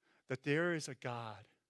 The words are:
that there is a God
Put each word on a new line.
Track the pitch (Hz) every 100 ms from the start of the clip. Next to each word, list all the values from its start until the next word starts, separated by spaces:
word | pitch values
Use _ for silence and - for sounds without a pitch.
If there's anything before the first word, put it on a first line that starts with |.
| _ _ -
that | 123
there | 147 151 175
is | 165 143
a | 131
God | 131 120 113 101 104 _ _